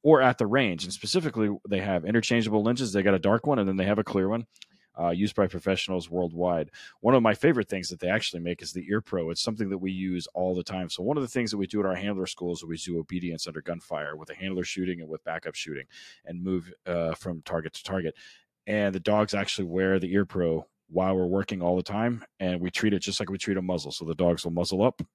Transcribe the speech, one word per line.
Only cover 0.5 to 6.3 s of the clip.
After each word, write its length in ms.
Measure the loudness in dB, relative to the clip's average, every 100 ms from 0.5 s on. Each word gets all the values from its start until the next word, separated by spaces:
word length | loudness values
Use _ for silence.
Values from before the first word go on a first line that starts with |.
| 4 2 -2
And 80 | -6
specifically, 580 | -8 -2 0 0 0 0 -2
they 140 | -2 -2
have 240 | 0 0
interchangeable 580 | 2 0 4 2 4 2
lenses. 300 | 2 0 0
They 120 | 2
got 100 | 4
a 60 | 4
dark 280 | 4 2 2
one, 100 | 2
and 120 | 2
then 80 | 2
they 80 |
have 140 | 2 2
a 40 |
clear 240 | 2 0 2
one, 200 | -2 -6 _ -20 _ _ -2
uh, 120 | -2
used 220 | 2 0
by 140 | 2 0
professionals 640 | 0 0 0 0 -4 -2
worldwide. 640 | -2 -2